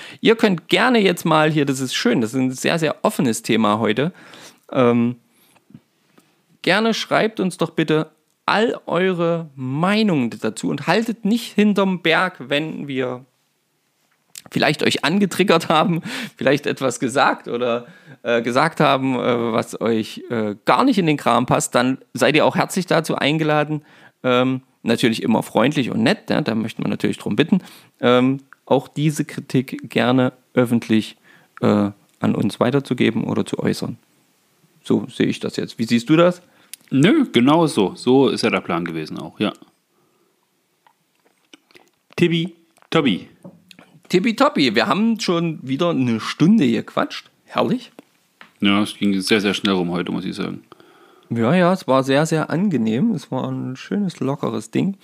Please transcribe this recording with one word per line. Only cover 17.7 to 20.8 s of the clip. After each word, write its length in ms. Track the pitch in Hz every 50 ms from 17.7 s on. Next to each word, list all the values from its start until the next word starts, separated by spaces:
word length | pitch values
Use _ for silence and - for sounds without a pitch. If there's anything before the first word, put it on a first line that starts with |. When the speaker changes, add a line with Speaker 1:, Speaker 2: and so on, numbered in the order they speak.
| 117 123 120 - - - _ - 139 - -
Speaker 1:
äh, 180 | 117 120 120 117
gesagt 360 | 123 120 131 151 165 - -
haben, 380 | 156 139 135 131 131 135 131
äh, 360 | 120 101 117 123 120 117 117 113
was 280 | 117 117 - - -
euch, 420 | - 113 117 110 107 - - - 381 349
äh, 240 | 123 110 110 107 101 - -
gar 200 | - 135 151